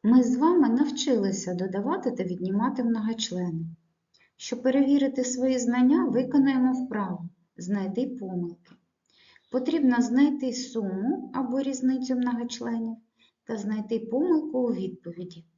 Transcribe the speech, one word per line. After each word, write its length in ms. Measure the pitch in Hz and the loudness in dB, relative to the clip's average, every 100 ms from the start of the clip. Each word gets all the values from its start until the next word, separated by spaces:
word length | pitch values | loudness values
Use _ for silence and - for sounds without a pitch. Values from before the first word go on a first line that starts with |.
| 208 | 6
Ми 160 | 254 | 6
з 140 | 233 247 | 6 4
вами 320 | 320 359 240 | 4 6 4
навчилися 840 | 240 294 - - 233 196 190 185 | 4 0 0 0 2 0 -2 -4
додавати 560 | 180 185 185 226 381 254 | -4 -2 -2 -2 -2 -4
та 140 | - | -4
віднімати 600 | 185 180 185 202 254 262 | -6 -4 -2 0 0 0
многочлени. 800 | 233 226 214 226 - 180 180 165 165 - _ _ _ _ _ _ | -2 0 -2 -4 -6 -4 -4 -4 -8 -12 _ _ _ _ _ _
Щоб 260 | - 240 | -10 -2
перевірити 600 | 262 269 269 285 269 262 | 0 4 4 4 2 0
свої 340 | 247 254 262 254 | -2 0 0 2
знання, 460 | 233 247 254 330 | 0 4 6 6
виконаємо 680 | 262 214 254 285 269 262 254 | 4 0 2 4 4 4 2
вправу 560 | 254 254 214 190 170 170 _ _ - | 0 -4 -4 -4 -6 -10 _ _ -14
«Знайди 500 | 175 202 196 233 277 | -4 -2 -2 -4 -4
помилки». 680 | 254 190 180 170 - _ - _ _ _ _ _ _ _ | -6 -6 -6 -6 -8 _ -20 _ _ _ _ _ _ _
Потрібно 520 | 254 254 311 262 247 | -2 0 2 4 4
знайти 500 | 214 247 294 - 262 | 2 4 4 2 -4
суму 760 | - - 226 196 190 226 370 - | -6 -6 -4 -4 -2 -2 -4 -6
або 260 | 262 247 262 | -6 -2 -2
різницю 540 | 269 254 254 262 254 | -2 0 0 0 -2
многочленів 840 | 254 247 233 233 - 233 226 226 226 _ _ _ _ | 0 0 -2 -6 -8 -6 -4 -6 -10 _ _ _ _
та 120 | - 220 | -10 -6
знайти 440 | 202 214 202 226 | -4 -4 -4 -4
помилку 580 | - 247 359 311 - 254 | -2 -2 2 0 0 -2
у 140 | 240 | 0
відповіді. 720 | 185 185 - 170 170 180 - - | -2 -6 -8 -14 -12 -12 -14 -20